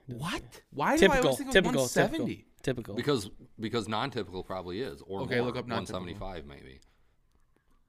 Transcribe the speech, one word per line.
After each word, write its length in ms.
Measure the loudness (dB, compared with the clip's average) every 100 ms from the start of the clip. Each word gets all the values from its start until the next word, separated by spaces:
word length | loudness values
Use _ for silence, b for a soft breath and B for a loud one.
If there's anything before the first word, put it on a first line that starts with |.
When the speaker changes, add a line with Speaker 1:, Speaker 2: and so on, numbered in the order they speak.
| -14
Speaker 1:
doesn't 140 | -8
Speaker 2:
What? 140 | -6 -6
Speaker 1:
it? 260 | -10 -18 -12
Speaker 2:
Why 180 | -2 2 8
do 80 | 8
I 20 |
Speaker 1:
Typical, 160 | 8 4
Speaker 2:
always 80 | 2
think 100 | 4
it 20 |
was 40 | 4
Speaker 1:
typical, 180 | 6 4
Speaker 2:
one 80 | 2
seventy? 460 | 4 2 2 -4 -6
Speaker 1:
typical, 100 | -12 _
typical. 340 | -4 -4 -4 -4
Speaker 3:
Because, 340 | 0 0 -2 -12 -20 -8
because 280 | -4 -2 -2
non-typical 560 | -2 -2 -4 -6 -6
probably 380 | -8 -8 -6 -6
is, 200 | -6 -8 -8
or 140 | -6
Speaker 2:
Okay, 160 | -2 0
Speaker 3:
more. 80 | 0
Speaker 2:
look 80 | -2
up 80 | -4
non-typical. 340 | -4 -4 -6
Speaker 3:
One 40 | -6
seventy-five 320 | -8 -10 -10 -14
maybe. 360 | -16 -20 -20 _ _ _ _ _ _ _ _ _ _